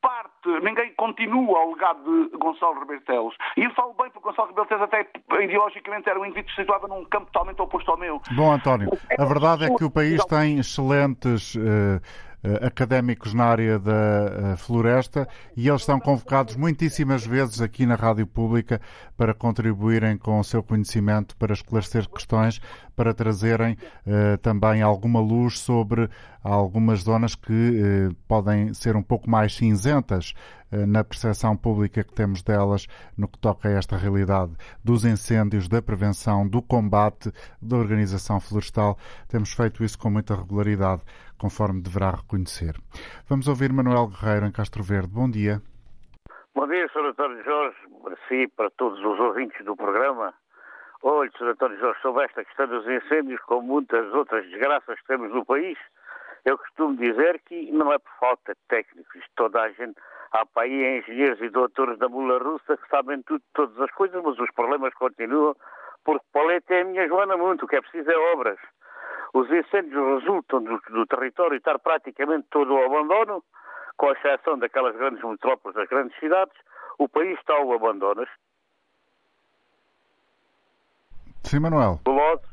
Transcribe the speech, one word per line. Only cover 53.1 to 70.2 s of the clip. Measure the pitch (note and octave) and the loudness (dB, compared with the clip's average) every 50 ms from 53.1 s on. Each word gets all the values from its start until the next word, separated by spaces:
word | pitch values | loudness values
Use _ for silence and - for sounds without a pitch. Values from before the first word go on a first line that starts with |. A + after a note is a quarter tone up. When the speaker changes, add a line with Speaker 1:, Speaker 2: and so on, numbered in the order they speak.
| D3+ D#3 D3 C3+ B2+ A2+ - | -2 0 0 -2 -8 -10 -4
Speaker 3:
como | - A#2+ B2 A#2+ | -2 -2 -2 -2
muitas | B2 C3+ D3 C#3 _ - A2+ A2+ G2+ G#2+ | 0 -2 -2 -2 _ -2 -2 -2 0 -2
outras | - A2 - A2+ A2 F#2+ F2+ | -2 -2 0 -4 -6 -6 -6
desgraças | F2+ G2+ B2 C#3 D3 C#3+ - - A#2 - | -6 -4 -2 -2 -2 -2 -4 -8 -14 -14
que | - | -6
temos | _ C3 C3 A#2 G#2 A2 | _ -4 -4 -4 -4 -6
no | B2+ A2 | -6 -2
país, | - C3 C#3+ E3 F#3+ D#3 - - - _ _ _ - - - - - - - _ | -2 -2 -2 -2 -4 -8 -12 -16 -20 _ _ _ -20 -20 -20 -20 -20 -20 -4 _
eu | - D#3 - | -2 -2 -2
costumo | - - _ - D#3+ D3+ C#3 | -4 -18 _ -2 -2 -2 -2
dizer | B2 A#2+ A#2+ A2+ A2+ D3 E3+ F3+ - _ | 0 0 0 2 4 2 2 2 0 _
que | _ F3 E3+ D#3 - D3 | _ -12 -12 -8 -2 0
não | D#3 D3+ C#3+ D3 | 0 2 2 0
é | C3+ | 0
por | _ - - - | _ -6 -8 -2
falta | - B2+ B2 - _ - G2 | 0 0 0 0 _ -14 -14
de | _ _ _ | _ _ _
técnicos. | - A2+ G#2+ _ _ - - _ - - - - _ | -2 -2 -2 _ _ -20 -20 _ -20 -20 -20 -16 _
Toda | - A#2+ A2+ G2 A#2 A2 | -2 -2 0 0 0 -2
a | A2 | -2
gente, | G2 - B2 A2+ G2+ _ - - - - - - - | -4 -8 -12 -12 -12 _ -20 -20 -20 -20 -20 -4 -2
há | A2 A2+ | -2 -2
para | _ _ A#2+ A#2 | _ _ -2 -2
aí | B2 C3+ C#3 C3+ C3 C3+ B2 | -2 0 0 0 0 -2 -2
engenheiros | G#2+ - A2+ B2 C#3+ C#3 A#2+ G2+ | -6 -8 -2 0 0 0 0 0
e | A2+ A#2 | -6 -4
doutores | G2+ B2+ B2+ B2 _ - C3+ B2 A#2 G#2 | 0 0 0 0 _ -2 -2 -2 0 -2
da | B2 B2 | -2 -2
mula | A#2+ C3 C3+ B2+ B2+ B2+ | -2 -2 -2 0 0 0
russa | B2+ C#3+ D#3+ D3 _ - D3+ | 0 -2 -6 -6 _ -4 -4
que | - - - | -4 -2 -2
sabem | - C#3+ C3+ B2+ C#3+ C#3 B2+ | -2 -2 0 -2 -6 -8 -6
tudo, | - D#3 D3 _ _ _ | -6 -6 -6 _ _ _
todas | - D3 A#2 G#2+ A2+ | -2 -2 -2 -2 -6
as | C#3 C#3 - | -6 -6 -2
coisas, | - G3 F#3+ F3+ F#3 F3 | -2 -2 -2 -2 -4 -4
mas | D#3 C3+ A#2 | -4 -2 -2
os | B2 A#2 - | -4 -4 -2
problemas | - A#2 A#2 C#3 C#3+ C3+ C3 - | -2 0 0 0 -2 -2 -4 -4
continuam | - C3 B2+ - - A#2 A2+ C3 D3+ D3+ D3+ C#3 _ - - - - - - - _ _ | -2 -4 -4 -4 -4 -6 -2 0 2 2 2 0 _ -12 -20 -20 -20 -20 -20 -20 _ _
porque | - D#3 - - _ _ | -2 -2 -2 -4 _ _
paleta | C#3+ D3 E3 F3 F3 - _ F3+ | 0 2 2 2 0 0 _ 0
é | F3+ F3+ | 0 0
a | |
minha | F#3 F#3 F#3 F#3 D#3 | 0 -2 -2 0 2
Joana | E3 F#3 G3+ G3 F#3+ | 2 0 2 2 0
muito, | F3 F3 F#3 F#3 D3+ C3 | 0 2 0 0 -2 -2
o | A#2 | -2
que | - | -2
é | C3+ | -2
preciso | B2 - - E3+ D3 D3 | -2 -2 -10 -6 -2 0
é | E3 D#3+ D#3 E3+ E3+ | 2 2 4 2 2
obras. | D3 B2 A2+ G2 - - - _ _ _ - - - - - - - - - _ | 2 0 -4 -4 -4 -12 -20 _ _ _ -20 -20 -18 -16 -14 -14 -12 -14 -2 _
Os | C3 B2+ A#2+ | 0 2 2
incêndios | D#3 E3+ D3+ - - G3+ F#3 D#3 C3+ C#3 C#3 C3+ C#3 C3 | 2 0 0 2 0 -2 -2 0 -2 0 2 2 2 0